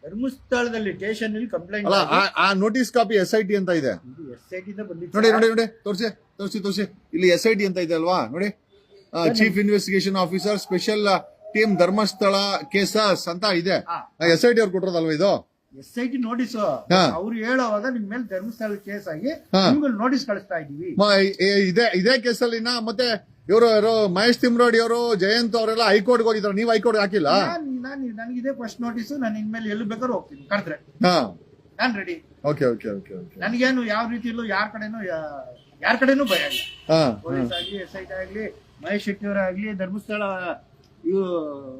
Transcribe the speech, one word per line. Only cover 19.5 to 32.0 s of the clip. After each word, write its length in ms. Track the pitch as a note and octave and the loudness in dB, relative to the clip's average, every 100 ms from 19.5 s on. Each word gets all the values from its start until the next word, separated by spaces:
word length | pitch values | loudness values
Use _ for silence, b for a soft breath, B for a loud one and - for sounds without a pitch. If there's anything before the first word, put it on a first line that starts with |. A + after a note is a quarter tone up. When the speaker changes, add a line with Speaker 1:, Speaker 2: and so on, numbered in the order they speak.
| F#3+ F#3+ | 2 4
Speaker 1:
ನಿಮ್ಗೆ 280 | C#4+ D4 G#3+ | 2 0 0
ನೋಟಿಸ್ 280 | A#3+ C4 - | 0 0 -2
ಕಳಿಸ್ತಾ 300 | G3 - E3+ | -6 -6 -8
ಇದೀವಿ. 380 | D3 C#3+ F3+ E3 | -8 -12 -8 0
Speaker 2:
ಮ-, 220 | G#3 G3 | 4 4
ಈ, 80 | G3 F#3+ F#3+ G3+ G3 | 2 2 2 2 2
ಇದೇ, 240 | F3+ A#3 | 4 2
ಇದೇ 240 | F3+ F#3+ C4 | 2 2 2
ಕೇಸಲ್ಲಿನ 500 | A#3+ A#3 B3 A#3 A3+ B3 | 0 0 -2 -2 -4 -4
ಮತ್ತೆ 560 | A3 G#3 B3 A3 _ _ - | -4 -2 -2 -2 _ _ 2
ಇವ್ರು 220 | G#3 A#3 | 4 6
ಯಾರೋ 380 | G#3+ G#3+ A3+ G#3 | 6 4 4 2
ಮಹೇಶ್ 300 | F3+ A3+ A#3+ | 4 4 4
ತಿಮ್ರೋಡಿ 420 | B3 A#3 A#3+ A3+ | 2 4 4 4
ಅವರು, 340 | A#3 A#3 A#3+ | 2 0 0
ಜಯಂತ್ 420 | G#3+ F#3+ A3+ A#3 A3+ | 0 2 2 2 0
ಅವರೆಲ್ಲ 260 | A3 A3 | 0 2
ಹೈಕೋರ್ಟ್ಗೆ 460 | A3+ G3+ G#3 A#3 A3+ | 4 4 4 4 4
ಹೋಗಿದ್ರು. 240 | A3 G3+ | 2 0
ನೀವು 200 | F#3+ A#3 | 0 2
ಹೈಕೋರ್ಟ್ 280 | A3 A3+ A3 | 2 4 2
ಹಾಕಿಲ್ಲ? 460 | G3+ G3+ D3 F#3 F#3+ | 2 2 4 4 2
Speaker 1:
ನಾನ್, 360 | - C#4 B3+ | -2 -6 -8
ನಾನ್, 340 | B3+ C#4 B3+ G#3+ | -8 -10 -10 -10
ನನ್ಗೆ 240 | A#3 B3 | -10 -6
ಇದೇ 120 | B3 | -6
ಫಸ್ಟ್ 280 | C4+ A#3 - | -6 -10 -8
ನೋಟಿಸ್. 320 | A#3 A#3 A3 | -8 -6 -8
ನಾನು 260 | C#4+ A#3 G#3+ | -4 -4 -4
ಇನ್ಮೇಲೆ 320 | G#3+ A3+ G#3+ | -6 -6 -6
ಎಲ್ಲಿ 140 | G#3 | -6
ಬೇಕಾದ್ರೂ 280 | G#3+ A3 B3+ | -6 -6 -4
ಹೋಗ್ತೀನಿ 300 | G3 - - | -4 -6 -20
ಕರೆದ್ರೆ. 320 | - G3+ E3 | -8 -6 -6
Speaker 2:
ಹಾ. 600 | - _ - F3+ E3+ A2+ F2+ - _ _ - | -12 _ 0 4 4 0 -8 -20 _ _ -4
Speaker 1:
ನಾನ್ 160 | B3 | -2
ರೆಡಿ. 280 | G#3 | -2